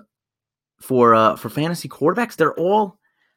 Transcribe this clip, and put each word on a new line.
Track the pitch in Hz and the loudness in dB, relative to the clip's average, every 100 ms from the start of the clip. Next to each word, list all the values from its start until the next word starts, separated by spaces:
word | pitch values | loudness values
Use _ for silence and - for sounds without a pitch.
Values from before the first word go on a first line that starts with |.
| - _ _ _ _ _ _ _ | -16 _ _ _ _ _ _ _
for, | - 127 117 113 | -4 2 4 6
uh, | 110 - | 4 0
for | 117 | -6
fantasy | 143 160 170 139 | -6 -6 -6 -10
quarterbacks, | - 147 185 233 - | -4 -2 -2 -4 -2
they're | 151 | -2
all, | - 170 208 202 - _ _ _ | -2 -2 0 -2 -8 _ _ _